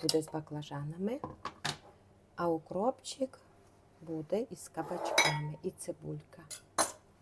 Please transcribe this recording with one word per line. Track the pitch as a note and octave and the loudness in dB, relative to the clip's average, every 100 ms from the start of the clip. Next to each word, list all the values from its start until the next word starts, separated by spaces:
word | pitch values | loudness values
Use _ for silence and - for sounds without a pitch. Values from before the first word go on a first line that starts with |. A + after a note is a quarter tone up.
буде | D#3 D#3+ | 4 4
з | D#3 | 2
баклажанами, | D#3 D3+ D3 D3 C#3+ D3 E3 G3 C4+ - - - - - - - - - - - - | -4 -4 -6 -4 -4 -4 -2 -2 -2 -4 -8 -10 -6 -4 -4 -10 -20 -20 -20 -14 0
а | E3+ | 2
укропчик | D#3+ D#3 E3+ A3 C4 - - C4 - - - - - - - | 2 0 0 2 2 -2 -4 -4 -4 -20 -20 -20 -20 -20 -14
буде | E3 D#3+ D#3 G3+ B3 | -6 -4 0 0 0
із | F3+ - | -6 -8
кабачками | - E3 F3 - - - D3+ D3+ D#3 | -6 -4 -2 2 6 6 4 -2 -2
і | F#3 | -4
цибулька. | - - E3 D3+ D3+ - - D#3 - - - - - - - | -4 -6 -6 -6 -8 -8 -16 -12 -12 -4 0 0 0 -16 -20